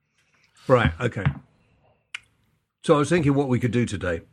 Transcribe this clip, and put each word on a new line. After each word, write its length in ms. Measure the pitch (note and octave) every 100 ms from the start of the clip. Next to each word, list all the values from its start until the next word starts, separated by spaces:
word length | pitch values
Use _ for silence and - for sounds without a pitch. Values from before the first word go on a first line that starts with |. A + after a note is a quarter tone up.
| _ _ _ _ _ _ -
Right, 240 | B2 G2+ E2
okay. 240 | B2 A2 E2 - - _ _ _ _ _ _ - _ _ _ _ _ _
So 100 | - D3
I 20 |
was 100 | C#3+
thinking 260 | E3+ C#3+
what 140 | C#3 C3+
we 100 | B2
could 120 | B2
do 160 | A#2+ A2+
today 340 | F#2 F2+ E2+
<clears throat> 40 | -